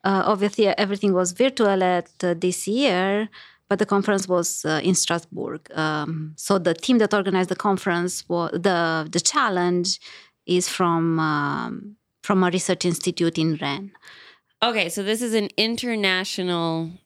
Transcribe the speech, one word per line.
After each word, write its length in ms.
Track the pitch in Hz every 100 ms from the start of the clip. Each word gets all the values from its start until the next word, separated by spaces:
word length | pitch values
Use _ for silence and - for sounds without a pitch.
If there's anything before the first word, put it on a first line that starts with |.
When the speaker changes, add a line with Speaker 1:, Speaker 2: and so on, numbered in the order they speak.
Speaker 1:
Uh, 180 | 190 196 -
obviously, 420 | 202 202 - 202
everything 440 | - 202 202 202
was 180 | 180 175
virtual 500 | 180 262 262 208 190
at, 280 | 185 180 170 _
uh, 100 | 180
this 340 | 170 180 180 -
year, 600 | 226 277 180 190 208 214 - - _ _
but 120 | 196
the 60 | 214
conference 420 | 202 196 196 185
was, 360 | 180 170 -
uh, 160 | 151 156
in 100 | 180
Strasbourg. 720 | 180 - 170 - - 117 156 - 160
Um, 580 | 156 151 151 160 156 156
so 220 | - 196
the 140 | 170
team 240 | 165 - 247
that 140 | 208
organized 360 | 208 190 190 185
the 80 | 185
conference, 680 | 208 190 196 175 180 - -
wa-, 220 | 170 165
the, 560 | - 190 175 165 160 156
the 80 | 254
challenge, 800 | - 302 247 180 175 175 180 - - - - _
is 240 | - 180 -
from, 500 | - 175 165 165 160
um, 800 | 156 147 143 143 120 - 208 208 _ _
from 220 | - 190
a 60 | 180
research 340 | 175 - 180
institute 520 | 180 170 - - 170 165
in 200 | 160 151
Rennes. 340 | - 143 196 - - - - _ _ _
Speaker 2:
Okay, 260 | 233 220 170
so 120 | 208
this 200 | 196 220
is 120 | 240
an 140 | 220 208 -
international 1400 | 220 233 240 220 196 185 190 - 180 175 165 160 165 180